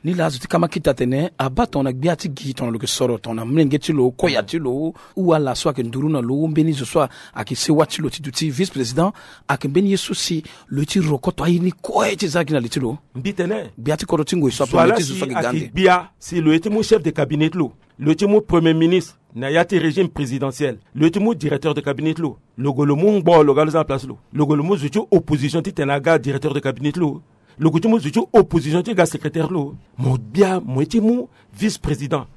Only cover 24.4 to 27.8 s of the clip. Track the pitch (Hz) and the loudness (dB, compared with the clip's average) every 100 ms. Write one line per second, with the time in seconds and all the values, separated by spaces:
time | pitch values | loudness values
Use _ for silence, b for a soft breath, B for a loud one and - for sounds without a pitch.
24.4 | 147 147 160 196 139 202 214 190 - 151 | 0 2 0 -2 0 -4 2 2 2 -2
25.4 | 139 160 196 175 139 143 143 160 131 135 | 0 -2 -4 -4 -2 0 2 2 2 -2
26.4 | 151 147 139 120 147 175 156 - _ b | -2 -2 -4 -2 -4 0 -2 -2 _ b
27.4 | b b 160 160 | b b 0 2